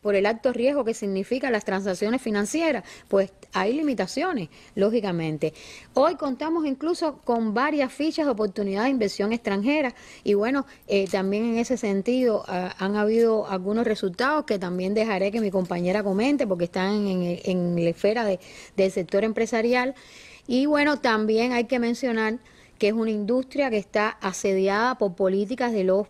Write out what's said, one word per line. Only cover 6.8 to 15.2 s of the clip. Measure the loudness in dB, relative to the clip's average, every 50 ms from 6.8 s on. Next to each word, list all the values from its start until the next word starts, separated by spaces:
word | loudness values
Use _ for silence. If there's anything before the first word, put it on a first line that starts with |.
| -2 -4 -2 -2 -2 -4 -4 -4 _
con | -2 0 0 0 0 0
varias | 0 0 0 0 0 0 -2 -2
fichas | -4 -4 -2 0 0 0
de | 0 0
oportunidad | 0 -2 -4 -2 -4 -4 -2 0 0 0
de | 0
inversión | 2 2 0 -2 0 -2 0 0
extranjera | 0 -2 -2 -2 -2 0 0 2 2 2 0 -2 -4 -10 -20 -20 -20 -6 0
y | 2 2
bueno, | 2 2 2 0 -2 -2 -4 -14 -20 _
eh, | 0 0 0 0 0
también | -2 -2 0 0 0 0 0
en | 0 0
ese | 0 0 0 -2
sentido, | -2 0 0 0 0 0 0 0 2 2 2 2 0 -2 -4
ah, | -4 -4 -4 -6 -6 -4
han | -2 -2 0
habido | 2 2 2 4 4 4 4 2 0 0
algunos | -2 -4 -4 -2 -2 -2 0 0
resultados | 0 0 -2 -2 -6 -2 -2 0 0 0 0 0
que | -2 -4 -2
también | -2 -4 -4 -2 -2 0 0
dejaré | 0 0 0 0 0